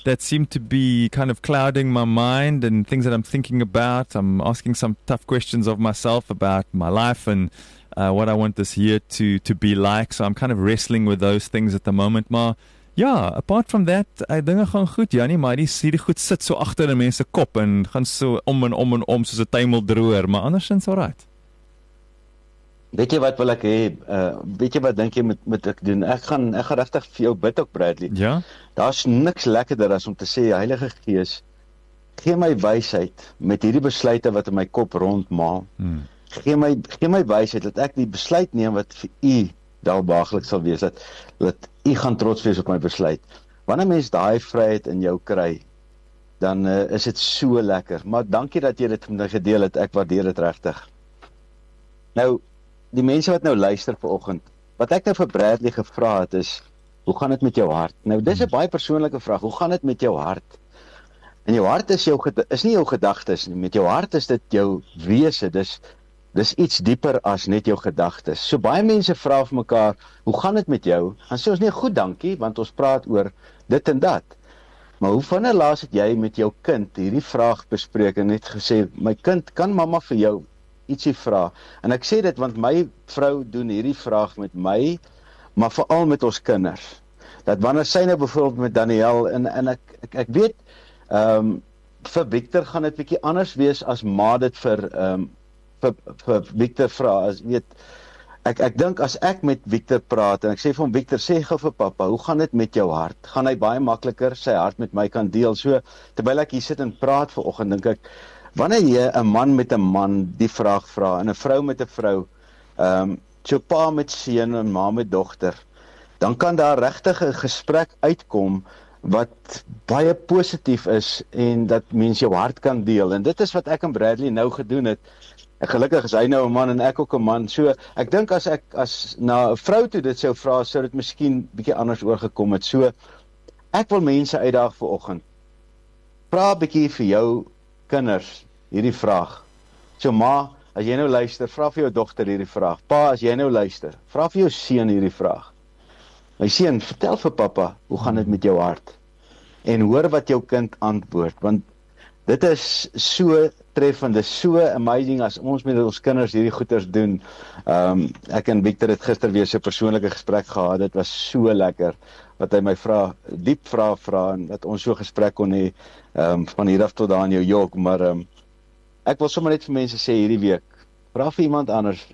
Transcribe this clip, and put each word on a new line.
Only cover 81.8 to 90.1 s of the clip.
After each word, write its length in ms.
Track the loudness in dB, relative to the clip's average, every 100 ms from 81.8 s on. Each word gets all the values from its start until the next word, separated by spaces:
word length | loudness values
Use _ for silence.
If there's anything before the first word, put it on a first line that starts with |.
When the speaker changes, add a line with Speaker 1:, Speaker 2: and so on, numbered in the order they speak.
Speaker 2:
En 100 | -4
ek 100 | -2
sê 160 | 0 0
dit 140 | 0 -2
want 180 | -4 -2
my 300 | 0 0 0 -6 -12
vrou 360 | -2 0 0 -6
doen 180 | -8 -4
hierdie 260 | -4 -4 -4
vraag 400 | -2 0 0 -4
met 180 | -12
my, 440 | -6 -2 0 0 -4 _ _ -20 -20 -8 0
maar 140 | 0
veral 360 | 0 0 2 2
met 160 | 2
ons 160 | 0 -2
kinders. 580 | 0 0 0 -4 -16 -20 _ _ -20 -10
Dat 140 | -2 0
wanneer 240 | 2 0 0
sy 180 | 2
nou 120 | 2 2
byvoorbeeld 420 | 0 0 0 0
met 160 | -2
Daniel, 540 | 0 2 4 4 2 0
en, 180 | -2 -4
en 220 | -2 -4
ek, 120 | -4 _ -20
ek, 120 | -12